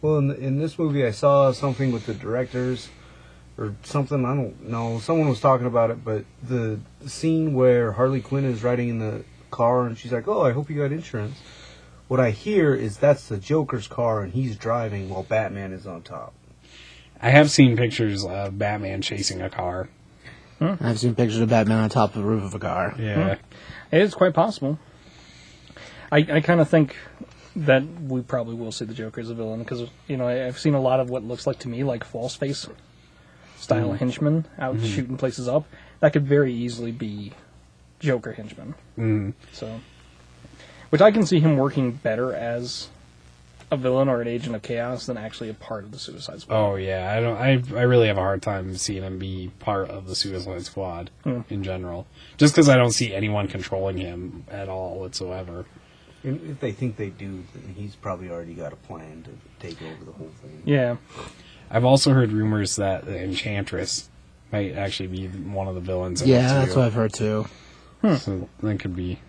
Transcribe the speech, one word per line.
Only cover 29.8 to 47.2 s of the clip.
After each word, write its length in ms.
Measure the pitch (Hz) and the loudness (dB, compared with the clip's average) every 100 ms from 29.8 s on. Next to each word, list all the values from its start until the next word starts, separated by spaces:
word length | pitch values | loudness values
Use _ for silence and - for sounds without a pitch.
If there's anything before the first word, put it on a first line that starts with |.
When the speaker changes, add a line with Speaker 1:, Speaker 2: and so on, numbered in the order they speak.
| 120 - - | -10 -14 -8
Speaker 3:
you 100 | 135 | -4
know, 100 | 123 | -2
I, 200 | 123 127 | -2 -4
I've 120 | 123 | 0
seen 140 | 156 | 2
a 80 | 143 | 4
lot 180 | 131 131 | 4 2
of 100 | 127 | 2
what 140 | 127 | -4
looks 220 | 113 120 - | -6 -4 -4
like 120 | 131 | -4
to 100 | 127 | -8
me 140 | 117 | -4
like 200 | 139 120 | -2 -4
false 320 | - 117 123 - | -6 -8 -8 -4
face 320 | 139 139 - - _ _ _ _ - - - - | -6 -6 -10 -18 _ _ _ _ -20 -20 -20 -20
style 320 | - 120 107 | 0 0 2
Speaker 2:
Mm. 80 | - | -2
Speaker 3:
henchmen 480 | 127 123 147 160 156 - | -2 0 2 2 -2 -6
out 160 | 131 120 | -4 -2
Speaker 2:
Mm-hmm. 100 | 113 | -2
Speaker 3:
shooting 320 | 101 123 127 | -2 -4 -4
places 300 | 131 123 123 | -4 -4 -2
up. 180 | 143 151 - - - | -2 -2 -18 -20 2
That 140 | 151 | 4
could 120 | 147 139 | 4 4
very 260 | 143 135 | 4 4
easily 380 | 120 120 117 117 | 0 -4 -4 -8
be 400 | 113 113 104 101 - - - _ _ _ _ | -6 -8 -8 -12 -16 -20 -20 _ _ _ _
Joker 340 | 156 123 113 | -2 0 -2
henchmen. 420 | 107 107 - 113 156 - - | -12 -14 -16 -16 -16 -16 -4
Speaker 2:
Mm. 360 | 113 107 101 120 - | 0 0 -2 -8 -18
Speaker 3:
So, 260 | - 110 113 - - - - - - - - - - - | -14 -12 -12 -16 -20 -20 -20 -20 -20 -20 -20 -20 -20 -2
which 120 | 151 | 6
I 100 | 208 | 8
can 140 | 214 180 | 8 4
see 140 | 175 | 6
him 180 | 160 143 | 6 4
working 340 | 135 147 127 | 2 2 -2
better 420 | 120 117 110 127 | -2 -4 -2 -2
as 560 | 85 117 120 123 - - - - - - - - - - | -4 -4 -6 -6 -10 -12 -18 -20 -20 -20 -20 -20 -20 -6
a 60 | 143 | -2
villain 320 | 127 131 135 | 2 2 2
or 120 | 120 | 2
an 60 | 117 | -2
agent 280 | 120 120 110 | -4 -4 -8
of 60 | |
chaos 440 | - 117 120 123 - | -6 -6 -4 -6 -6
than 120 | 117 | -8
actually 320 | 110 - 113 | -8 -10 -12
a 40 | |
part 300 | 104 - 110 | -12 -10 -12
of 80 | 101 | -12
the 60 | 135 | -14
Suicide 420 | - - - - | -14 -14 -14 -14
Squad. 140 | - 110 | -2 0
Speaker 2:
Oh 200 | 104 98 | 2 0
yeah, 360 | 95 95 92 | -2 -4 -2
I 40 | 110 | 0